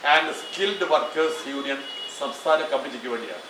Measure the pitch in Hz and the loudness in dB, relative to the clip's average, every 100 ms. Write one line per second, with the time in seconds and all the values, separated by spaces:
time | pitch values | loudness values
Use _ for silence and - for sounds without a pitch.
0 | 143 156 160 - - 175 196 196 170 156 | 6 4 4 -4 -8 -2 0 0 4 4
1 | - 156 160 156 135 139 139 139 - - | 4 2 2 0 -4 -4 -4 -4 -6 -10
2 | - - 135 - 165 156 151 135 139 123 | -10 -6 -6 -2 2 4 4 -2 -2 -8
3 | 123 117 104 - | -6 -6 -6 -10